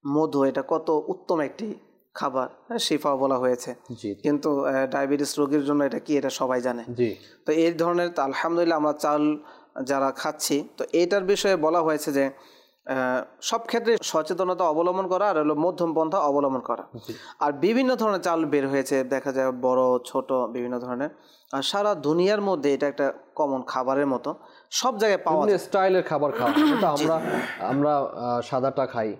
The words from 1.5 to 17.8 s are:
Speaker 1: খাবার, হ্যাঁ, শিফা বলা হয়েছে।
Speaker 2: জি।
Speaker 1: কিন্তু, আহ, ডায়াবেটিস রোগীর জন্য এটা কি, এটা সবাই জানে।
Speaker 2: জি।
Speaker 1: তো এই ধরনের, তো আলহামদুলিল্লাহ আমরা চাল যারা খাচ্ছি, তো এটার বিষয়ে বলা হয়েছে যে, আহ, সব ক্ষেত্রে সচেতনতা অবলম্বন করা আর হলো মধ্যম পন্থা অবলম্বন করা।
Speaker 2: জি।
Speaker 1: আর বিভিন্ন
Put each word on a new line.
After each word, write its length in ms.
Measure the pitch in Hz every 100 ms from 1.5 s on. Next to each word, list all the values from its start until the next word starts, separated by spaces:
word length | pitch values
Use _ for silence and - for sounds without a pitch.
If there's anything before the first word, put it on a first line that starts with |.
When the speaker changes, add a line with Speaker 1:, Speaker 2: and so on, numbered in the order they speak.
| - 214 - _ _ _
Speaker 1:
খাবার, 340 | - 147 131 127 - _
হ্যাঁ, 120 | 233
শিফা 380 | - 151 147 135
বলা 220 | 135 131
হয়েছে। 360 | 127 123 - 123 - 120
Speaker 2:
জি। 140 | 107
Speaker 1:
কিন্তু, 500 | 98 156 147 156 143
আহ, 220 | 143 135 135
ডায়াবেটিস 520 | 139 139 143 143 -
রোগীর 260 | 143 147
জন্য 200 | 139 147
এটা 140 | 139 110
কি, 200 | - 143
এটা 120 | 135
সবাই 300 | - 131 127
জানে। 240 | 123 120 117
Speaker 2:
জি। 220 | 120 120 98 - _ -
Speaker 1:
তো 60 |
এই 200 | 156 165
ধরনের, 360 | 165 170 175 175
তো 140 | 170
আলহামদুলিল্লাহ 560 | 135 131 165 170 170 160
আমরা 140 | 151
চাল 440 | 147 151 151 151 151 - - - -
যারা 260 | 131 139 135
খাচ্ছি, 580 | 135 151 147 - 143 156 -
তো 80 | -
এটার 320 | 160 175 202
বিষয়ে 320 | 185 202 208 185
বলা 240 | 156 175
হয়েছে 320 | 160 151 156
যে, 140 | 139 139
আহ, 1000 | 135 - - _ _ - 131 127 127 - -
সব 200 | - 226 226
ক্ষেত্রে 300 | 233 233 226
সচেতনতা 640 | - - - 180 185 175
অবলম্বন 440 | 175 151 175 185 190
করা 220 | 180 208
আর 80 | 165
হলো 160 | 151
মধ্যম 400 | 151 165 180 170
পন্থা 240 | 160 160 190
অবলম্বন 420 | 147 143 139 131
করা। 280 | - 120 - 120 -
Speaker 2:
জি। 80 | 110 - -
Speaker 1:
আর 120 | 151
বিভিন্ন 440 | 143 175 233